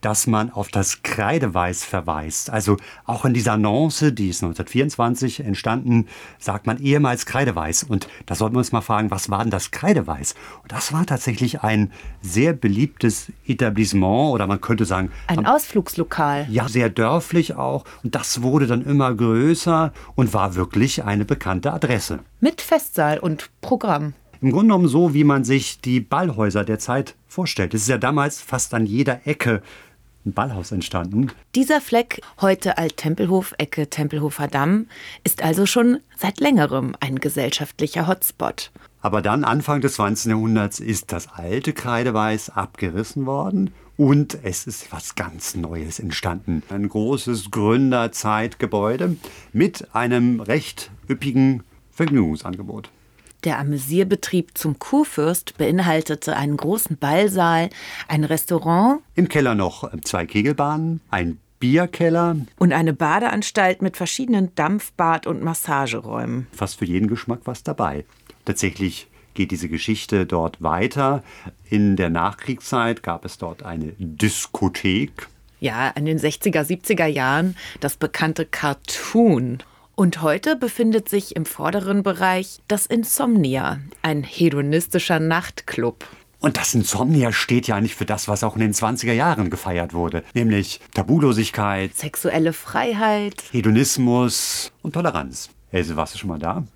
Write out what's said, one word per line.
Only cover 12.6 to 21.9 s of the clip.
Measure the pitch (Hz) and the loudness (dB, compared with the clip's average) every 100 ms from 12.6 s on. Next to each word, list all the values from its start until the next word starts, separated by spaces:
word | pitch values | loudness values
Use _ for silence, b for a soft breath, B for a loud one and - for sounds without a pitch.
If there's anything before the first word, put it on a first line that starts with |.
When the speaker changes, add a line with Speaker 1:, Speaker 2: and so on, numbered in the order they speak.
| 110 101 147 - 120 101 - - - | 0 2 0 2 0 0 -8 -18 -6
Speaker 1:
Etablissement | 120 120 101 107 101 92 110 151 | 0 0 2 2 4 4 4 2
oder | 123 95 | 2 0
man | 98 | -2
könnte | - 113 98 | 0 0 2
sagen | 95 95 B B | 0 -2 B B
Speaker 2:
Ein | 165 | 0
Speaker 1:
am | 214 | 4
Speaker 2:
Ausflugslokal. | 285 - 214 175 - 160 - 147 143 147 | 4 2 -2 -2 -4 -4 0 0 0 -2
Speaker 1:
Ja, | 110 113 | -2 0
sehr | 113 120 | 2 2
dörflich | 101 113 160 - 170 156 127 | 2 2 2 2 0 0 -2
auch. | 131 139 - B | -4 -4 -8 B
Und | 120 113 | -6 -4
das | - - | -4 -2
wurde | 123 143 131 | 2 2 2
dann | 120 | 0
immer | 131 143 135 | 2 2 2
größer | 113 117 113 143 165 175 165 160 B B - | 2 2 4 4 2 2 2 2 B B 0
und | 120 | 2
war | 107 98 92 | 2 0 0
wirklich | 90 101 123 - | 0 2 2 2
eine | 104 101 104 | 0 0 0
bekannte | 139 - 95 139 | -2 -2 -2 -2
Adresse. | 165 147 | -2 0